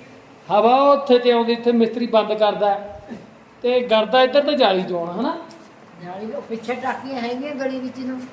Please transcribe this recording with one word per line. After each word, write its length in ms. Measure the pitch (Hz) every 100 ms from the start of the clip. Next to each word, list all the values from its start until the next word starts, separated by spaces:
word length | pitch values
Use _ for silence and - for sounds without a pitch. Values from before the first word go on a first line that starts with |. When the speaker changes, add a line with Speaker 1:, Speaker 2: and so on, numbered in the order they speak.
| - - - - -
Speaker 1:
ਹਵਾ 300 | 196 220 254 285
ਉੱਥੇ 280 | 277 277 247
ਤੇ 120 | 247
ਆਉਂਦੀ, 200 | 233 226
ਇੱਥੇ 200 | 233 240
ਮਿਸਤਰੀ 360 | 240 220 233 240
ਬੰਦ 260 | 214 208
ਕਰਦਾ 360 | 214 208 180 202
ਹੈ, 320 | 196 - - - 226 - - - -
ਤੇ 180 | 240 247
ਗਰਦਾ 440 | 233 220 214 254
ਇੱਧਰ 200 | 254 285
ਤੇ 140 | 285 294
ਜਾਲੀ 260 | 220 190
ਚੋਂ 240 | 185 180 170
ਆਉਣਾ, 140 | 175
ਹਨਾ? 160 | 277 339 - - - - - 170
Speaker 2:
ਜਾਲੀ 280 | 175 190 220
ਉਹ 100 | 233
ਪਿੱਛੇ 320 | 220 226 240
ਟਾਕੀਆਂ 480 | 247 262 269 262 262
ਹੈਗੀਆਂ 340 | 233 247 285 277
ਗਲੀ 240 | 262 262
ਵਿੱਚ 180 | 254 247
ਨੂੰ। 220 | 254 254 254